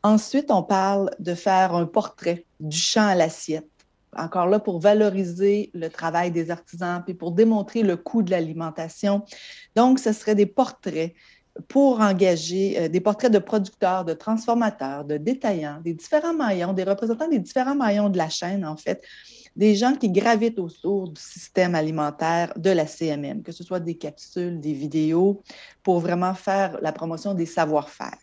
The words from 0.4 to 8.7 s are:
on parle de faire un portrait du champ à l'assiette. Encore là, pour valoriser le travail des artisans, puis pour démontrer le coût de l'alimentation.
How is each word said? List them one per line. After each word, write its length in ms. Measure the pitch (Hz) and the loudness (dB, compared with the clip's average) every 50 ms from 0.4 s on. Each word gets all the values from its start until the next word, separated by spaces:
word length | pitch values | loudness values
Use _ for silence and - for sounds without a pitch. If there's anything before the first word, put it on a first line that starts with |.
| 294 - | 2 4
on 120 | 233 190 175 | 2 2 2
parle 480 | - 202 190 190 190 202 202 196 190 - - | 2 0 2 2 2 2 2 0 0 -4 -6
de 140 | - 170 175 | -6 -6 -6
faire 420 | 170 - 202 190 185 190 185 170 | -2 0 2 4 4 4 4 4
un 100 | 175 170 | 0 0
portrait 600 | 165 - - - - - - - 170 175 170 - _ _ _ | 2 0 -2 -2 -2 -10 -6 -4 -4 -4 -4 -6 _ _ _
du 160 | 156 156 147 165 | -10 -6 -4 -2
champ 300 | - - - 220 214 208 | -2 0 2 2 4 4
à 80 | 185 | 4
l'assiette. 520 | 180 165 160 160 - - - 151 156 156 _ _ _ _ _ _ _ _ _ - | 4 2 0 0 -8 -8 -6 -6 -6 -6 _ _ _ _ _ _ _ _ _ -12
Encore 320 | - 156 165 - 185 175 180 | -10 -10 -4 -2 0 2 4
là, 120 | 196 214 | 2 2
pour 200 | 208 - 180 170 | 2 -2 -6 2
valoriser 920 | 160 202 208 214 214 208 190 190 190 175 170 175 196 202 202 208 208 - _ | 4 4 6 6 4 2 2 0 -4 -4 -2 0 2 2 2 2 0 -6 _
le 160 | 175 165 165 | -8 -8 -8
travail 420 | 165 - 165 165 160 170 175 180 | -8 -6 -6 -2 0 0 0 0
des 180 | 170 170 165 160 | -2 -2 -2 -4
artisans, 540 | 170 165 - _ - 170 180 175 175 175 175 | -6 -10 -10 _ -12 -8 -6 -6 -6 -6 -6
puis 100 | - 180 | -10 -10
pour 200 | 180 165 170 170 | -8 -6 -4 4
démontrer 500 | 175 220 226 226 214 196 202 - 226 226 | 4 6 6 6 2 0 -2 -2 0 2
le 140 | 196 175 170 | 2 0 -2
coût 260 | - - - 226 208 | -4 -4 -2 0 0
de 80 | 175 | 2
l'alimentation. 920 | 185 180 165 160 156 160 165 160 | 0 -2 -2 -4 -6 -8 -8 -8